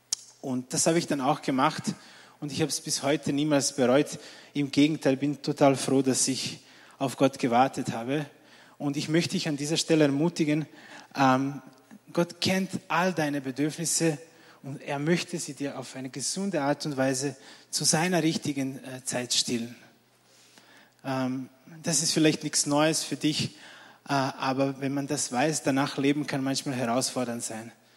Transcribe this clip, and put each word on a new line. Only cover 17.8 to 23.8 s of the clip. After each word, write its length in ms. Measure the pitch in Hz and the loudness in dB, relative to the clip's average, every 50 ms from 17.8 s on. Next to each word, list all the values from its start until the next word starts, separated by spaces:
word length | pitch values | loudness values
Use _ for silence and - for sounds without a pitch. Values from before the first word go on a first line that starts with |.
| 156 | 0
seiner 380 | - - 156 175 180 185 165 156 | 2 2 2 2 2 2 2 2
richtigen, 600 | 160 160 - - 147 139 139 135 135 135 - - | 0 -2 -2 -4 -4 -4 -4 -4 -4 -6 -10 -12
äh, 200 | 131 131 131 - | -12 -14 -10 -8
Zeit 280 | - 123 120 123 120 - | -6 -4 -4 -4 -2 0
stillen. 420 | - - - 123 117 117 120 120 - - - _ _ _ _ _ _ _ _ _ _ - _ _ - - - - - - _ _ _ - | 0 0 0 -2 -2 -4 -6 -10 -16 -20 -20 _ _ _ _ _ _ _ _ _ _ -20 _ _ -20 -20 -20 -20 -20 -20 _ _ _ -8
Ähm, 440 | 135 131 131 131 127 127 135 127 120 - _ _ - 170 160 151 | -6 -4 -2 -2 -2 -2 -4 -6 -10 -14 _ _ -20 -20 -8 -4
das 200 | 175 165 - 170 | -2 0 0 0
ist 100 | - - | 0 2
vielleicht 300 | 170 156 156 147 - - | 4 4 4 4 2 -4
nichts 240 | 147 - - - | -2 -2 -2 0
Neues 380 | 147 143 147 151 160 156 - - | 2 2 4 4 4 2 0 -2
für 120 | - 143 | -4 -6
dich, 400 | 139 - 151 151 - - - - - - - - - | -2 0 0 0 0 -4 -4 -6 -12 -20 -20 -20 -20